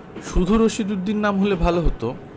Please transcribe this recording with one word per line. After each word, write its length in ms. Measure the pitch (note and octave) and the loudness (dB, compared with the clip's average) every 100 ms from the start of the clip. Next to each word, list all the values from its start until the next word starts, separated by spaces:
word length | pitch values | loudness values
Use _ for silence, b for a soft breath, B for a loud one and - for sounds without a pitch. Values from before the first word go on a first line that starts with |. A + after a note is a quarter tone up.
| - - | -18 -14
শুধু 400 | - F3 F3+ A3+ | -4 0 2 4
রশিদ 260 | A3 - G3+ | 2 0 -4
উদ্দিন 280 | G#3 F#3 G#3 | -4 -2 0
নাম 200 | G#3 G3 | 0 2
হলে 160 | G3+ | 2
ভালো 260 | F#3 F3 E3+ | 2 2 2
হতো, 340 | D3 - A2+ - - | 2 0 -4 -6 -14